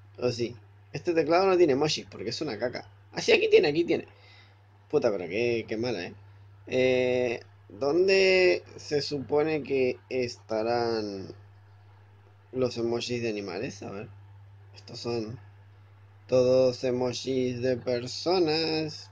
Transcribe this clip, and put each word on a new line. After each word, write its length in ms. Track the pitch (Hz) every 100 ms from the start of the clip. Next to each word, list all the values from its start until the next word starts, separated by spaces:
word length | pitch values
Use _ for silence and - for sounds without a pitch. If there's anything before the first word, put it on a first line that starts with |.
| - -
¿O 120 | 123
sí? 260 | 120 117 - - - - 147
Este 180 | 175
teclado 340 | 165 147 170 190
no 120 | 180
tiene 160 | 175 131
emojis 320 | 151 - 104
porque 200 | - 98
es 100 | 120
una 180 | 156 104
caca. 300 | 123 95 - - -
Ah, 80 | -
sí, 120 | 196
aquí 160 | 220 -
tiene, 180 | 440 160
aquí 160 | 147 170
tiene. 220 | 156 - - - - - - - - -
Puta, 220 | 147 135
pero 180 | 98 87
qué, 380 | 98 120 117 104
qué 80 | 110
mala, 300 | 123 104 90
¿eh? 80 | - - - - - -
Eh, 720 | 127 131 127 127 127 123 113 - - -
¿dónde 920 | 98 135 160 190 190 190 185 180 175 - -
se 260 | - 147
supone 600 | - 147 117 147 151 156
que 360 | 139 139 127 - -
estarán 1300 | 131 120 - - 110 110 120 117 113 107 98 90 - - - - - - - - - - - -
los 260 | 127 127 120
emojis 420 | 117 117 117 123
de 80 | 117
animales? 540 | 104 101 90 120 -
A 80 | -
ver. 180 | 98 - - - - - - - -
Estos 260 | - 120
son 380 | 120 120 107 127 - - - - - - - - -
todos 540 | 127 127 131 131 123 131
emojis 760 | 123 123 120 127 131 127 120
de 160 | 127 123
personas. 1300 | 123 123 123 - 160 185 165 156 160 156 156 151 -